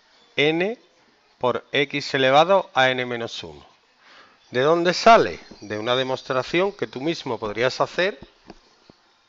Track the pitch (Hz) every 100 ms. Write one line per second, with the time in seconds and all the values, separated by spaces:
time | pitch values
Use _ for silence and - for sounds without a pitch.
0 | _ _ _ - 147 165 190 247 _ _
1 | _ _ _ _ 123 113 - 135 139 143
2 | 135 139 131 139 170 196 - - 131 127
3 | 123 120 117 - 82 73 - _ _ _
4 | _ - - _ _ 120 139 170 175 170
5 | - 226 117 80 - - 104 107 110 123
6 | 131 131 - 131 - 165 196 196 117 127
7 | 143 165 143 110 107 104 127 - 139 -
8 | 185 240 - _ - - _ _ - _
9 | _ _